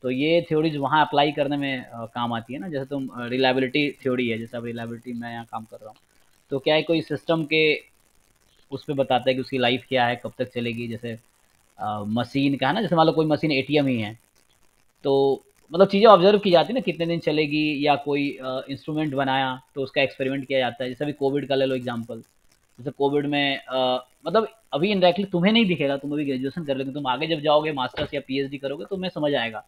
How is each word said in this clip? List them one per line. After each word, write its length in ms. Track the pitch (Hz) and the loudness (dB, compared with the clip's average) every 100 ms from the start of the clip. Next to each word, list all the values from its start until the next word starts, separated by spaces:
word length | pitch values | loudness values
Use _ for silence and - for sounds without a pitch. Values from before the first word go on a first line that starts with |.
तो 100 | 127 | -4
ये 340 | 127 147 170 165 | -2 2 2 2
theories 260 | 156 160 147 | 0 0 0
वहाँ 300 | 135 151 147 | 0 2 2
apply 260 | 143 147 | 2 2
करने 260 | 147 139 143 | 0 -2 -2
में, 280 | 139 131 120 | -4 -6 -8
अ, 200 | 117 113 | -14 -10
काम 280 | 120 120 | -6 -4
आती 200 | 117 113 | -4 -6
है 60 | 131 | -12
ना। 80 | 190 | -8
जैसे 180 | 143 135 | -8 -6
तुम, 220 | 139 131 | -6 -8
अ, 200 | 113 120 | -8 -6
reliability 640 | 127 131 127 131 147 147 | 2 2 2 0 0 -2
theory 380 | - 131 127 123 | -2 -4 -2 -2
है, 80 | 110 | -4
जैसे 200 | 113 120 | -8 -10
अब 80 | 117 | -10
reliability 480 | 117 117 117 123 | -10 -10 -12 -12
मैं 180 | 117 120 | -12 -10
यहाँ 140 | 117 117 | -12 -12
काम 200 | 117 110 | -14 -14
कर 120 | 120 | -18
रहा 120 | 107 | -20
हूँ, 80 | 107 _ _ _ _ _ | -20 _ _ _ _ _
तो 100 | 139 | -4
क्या 160 | 156 156 | 0 0
है, 80 | |
कोई 180 | 151 165 | 2 -2
system 440 | 156 139 - 165 151 | -2 -8 -2 -2 2
के 380 | 160 156 147 - _ _ _ _ _ _ _ _ | 2 2 2 -4 _ _ _ _ _ _ _ _
उस 120 | 139 | -12
पे 100 | - | -6
बताता 360 | 139 131 127 127 | -2 2 2 2
है 40 | |
कि 80 | 131 | 0
उसकी 160 | 127 135 | -2 0
life 280 | 120 127 - | 2 0 -2
क्या 160 | 131 120 | 0 0
है, 100 | 120 | 0
कब 180 | 110 - | -8 -8
तक 160 | 123 | -6
चलेगी। 340 | 123 120 117 120 | -4 -6 -6 -8
जैसे, 300 | 113 117 113 _ _ _ _ _ - | -8 -10 -12 _ _ _ _ _ -10
अ, 240 | 104 107 104 | -6 -6 -2
मशीन 500 | 113 120 139 139 139 | -2 -2 0 0 2
का 100 | 131 | 0
है 60 | |
ना, 80 | 185 | 0
जैसे 140 | 202 170 | 0 4
मान 100 | 160 | 4
लो 60 | |
कोई 140 | 165 156 | 4 2
मशीन 260 | 147 156 | 2 0
एटीएम 360 | 135 131 147 139 | 0 2 2 2
ही 140 | 123 | 0
है, 180 | 104 113 _ _ _ _ _ _ _ _ | -4 -8 _ _ _ _ _ _ _ _
तो 400 | 147 139 139 131 _ _ _ | 0 4 4 0 _ _ _
मतलब 140 | 165 196 | 4 4
चीज़ें 200 | 196 226 | 8 8
observe 320 | 196 185 214 | 10 8 4
की 120 | 202 | 6
जाती 160 | 170 143 | 4 4
है 60 | |
ना, 60 | 247 | -2
कितने 260 | 202 160 165 | -4 -4 -2
दिन 140 | 170 | -2
चलेगी, 680 | 165 151 156 151 151 143 143 | -2 0 0 0 -2 0 0
या 100 | 139 | 0
कोई, 420 | 147 143 143 131 | 0 -2 -2 -6
अ, 220 | 131 131 135 | -8 -8 -8
instrument 440 | 139 - 151 156 | -12 -6 -4 -2
बनाया 480 | 135 135 131 131 127 _ - | -2 0 0 -2 -4 _ -8
तो 60 | |
उसका 200 | 131 - | -4 0
experiment 460 | 135 - 131 139 131 | -2 -2 -4 -4 -2
किया 120 | 135 | -2
जाता 240 | 123 117 | -2 -4
है। 60 | 127 | -8
जैसे 140 | 123 | -6
अभी 100 | 147 | -6
कोविड 340 | 147 135 143 131 | -2 -2 -2 -2
का 80 | 135 | 0
ले 100 | 135 | 0
लो 100 | 131 | -2
example, 460 | 123 120 113 113 - _ _ _ _ _ | -4 -8 -8 -14 -16 _ _ _ _ _
जैसे 120 | 123 | -12
कोविड 340 | - 139 143 143 | -2 0 2 0
में, 320 | 143 143 135 | 0 0 -2
अ, 480 | - 131 127 127 - _ 156 | -4 -2 0 0 -6 _ 0
मतलब 200 | 196 220 - _ | 0 0 -8 _
अभी 200 | 143 190 | -2 0
indirectly 380 | 202 180 175 196 | 4 4 4 -2
तुम्हें 220 | 175 180 | 2 4
नहीं 120 | 226 220 | 4 4
दिखेगा, 320 | 170 143 139 | 2 0 -2
तुम 140 | 143 | -4
अभी 140 | 147 143 | -4 -2
graduation 380 | 131 135 151 | -2 -4 -6
कर 120 | 151 135 | -4 -4
लोगे, 180 | 135 | -4
तुम 140 | 139 135 | -4 -4
आगे 200 | 127 160 | -2 -2
जब 120 | 160 | -2
जाओगे 320 | 151 151 156 | 4 4 2
masters 420 | 143 127 - 147 | -4 -4 -4 -6
या 80 | 143 - | -6 -4
पीएचडी 300 | 135 139 139 | -4 -4 -6
करोगे, 280 | 135 147 190 | -8 -8 -8
तुम्हें 200 | 190 180 | -6 -6
समझ 240 | 170 147 | -2 0
आएगा। 320 | 139 117 107 | 0 -2 -8